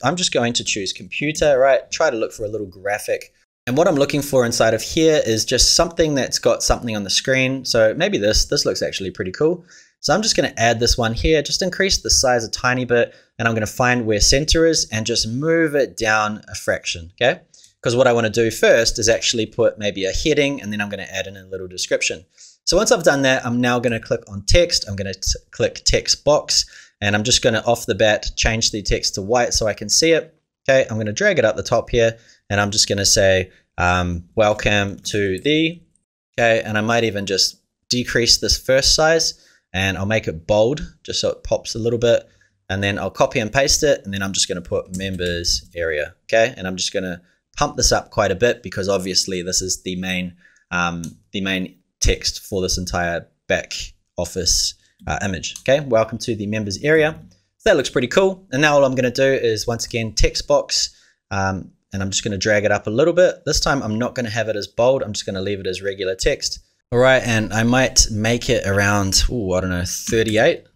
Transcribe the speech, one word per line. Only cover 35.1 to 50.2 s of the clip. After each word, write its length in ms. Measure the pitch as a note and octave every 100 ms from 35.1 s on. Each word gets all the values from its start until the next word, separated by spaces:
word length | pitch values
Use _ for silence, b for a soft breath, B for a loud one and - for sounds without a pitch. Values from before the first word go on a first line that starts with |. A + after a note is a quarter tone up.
| G#2+ G2 F#2
the," 420 | C#3+ D3+ D#3+ F3 _ _ _ _ _ -
okay, 240 | A#2 A2+
and 160 | A2 G#2+
I 40 |
might 240 | A2 A#2
even 200 | A2+ G2+
just 360 | G2+ F#2+ - - _ _ -
decrease 500 | B2 A#2 A#2+ A#2 -
this 200 | G#2+ -
first 380 | - C3 C3+ -
size, 380 | D#3+ E3 D#3+ - b b b
and 240 | F#2 F#2+ F2
I'll 100 | G2+
make 200 | A2 G2+
it 180 | D#2+
bold 400 | - G#2 A2+ D3+ F3 _
just 160 | - -
so 100 | G2+
it 140 | -
pops 320 | - A2 - A2+
a 20 |
little 220 | A2+ A#2
bit, 280 | A#2 A#2 - b b b -
and 140 | G2
then 160 | G2+ G2+
I'll 140 | G2
copy 260 | - C#3 C3
and 140 | G#2+
paste 320 | C3+ C#3+ -
it, 180 | D3 -
and 80 | G2
then 120 | G2
I'm 80 | G2
just 160 | F2+ -
gonna 120 | F2+
put 360 | - F#2+ - F#2
members 760 | F#2+ F2+ F2+ E2+ E2+ - -
area, 440 | F2 E2 D2+ D2 _
okay? 280 | - A2+ A#2 B2+
And 100 | F#2
I'm 100 | F#2
just 160 | -
gonna 300 | G2 F#2 F2 _ _ _ -
pump 200 | D3 A#2+
this 160 | A2
up 180 | G#2+ -
quite 220 | - G2
a 40 | F#2
bit 280 | A#2+ -
because 240 | F#2 G#2 F#2+
obviously 540 | G2 F#2+ F2+ - F#2
this 200 | E2+ F2+
is 220 | F#2 -
the 100 | F#2+
main, 400 | F2+ F#2 F#2